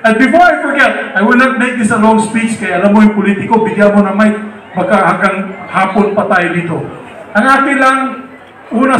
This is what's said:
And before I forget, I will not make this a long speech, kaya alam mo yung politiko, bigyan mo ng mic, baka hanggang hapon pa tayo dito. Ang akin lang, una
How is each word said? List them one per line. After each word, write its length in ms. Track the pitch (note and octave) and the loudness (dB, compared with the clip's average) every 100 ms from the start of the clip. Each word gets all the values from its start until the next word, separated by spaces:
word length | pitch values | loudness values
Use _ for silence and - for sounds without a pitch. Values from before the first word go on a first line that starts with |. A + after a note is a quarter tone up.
| A3+ | 2
And 80 | |
before 320 | A3 B3+ E4 F4 | 2 2 4 4
I 160 | F4 | 2
forget, 560 | D#4+ C#4+ - - - F#3 | -2 0 0 0 -6 -2
I 40 | A3 | 2
will 80 | |
not 240 | B3 C4 A#3 | 2 2 0
make 240 | B3 B3 | -4 -2
this 80 | G#3+ | -2
a 80 | A3+ | 2
long 240 | G#3+ G#3+ | 2 2
speech, 400 | - A3+ A3+ - | 0 -2 -4 -4
kaya 160 | F#3+ F3+ | -4 0
alam 160 | G3+ | 2
mo 80 | G#3 | 4
yung 160 | G#3+ G#3 | 4 4
politiko, 480 | G3 G3 - G#3+ A3 | -2 -2 0 0 0
bigyan 240 | G3+ G#3 | 2 2
mo 160 | G3+ F#3+ | 4 0
ng 80 | |
mic, 240 | G3+ G#3+ G#3 - - - F3+ | 2 0 0 -8 -16 -10 -6
baka 240 | F3 G3+ | 0 0
hanggang 480 | F3+ - F#3+ F#3+ F#3+ - - | 0 0 -2 -2 -8 -12 -6
hapon 480 | F#3 G#3+ G#3 G3+ | -2 0 0 0
pa 160 | - - | 0 0
tayo 160 | F#3 E3+ | 0 0
dito. 220 | F3 E3 C#3+ - - - - - | -4 -4 -6 -8 -14 -18 -20 -6
Ang 80 | G#3 | 0
akin 340 | C4 C#4 C#4+ C4 | 2 2 2 2
lang, 160 | C4+ C4 C4 G#3+ - - - - - | 2 0 -4 -8 -16 -20 -20 -20 -8
una 240 | A3+ C4 | -2 0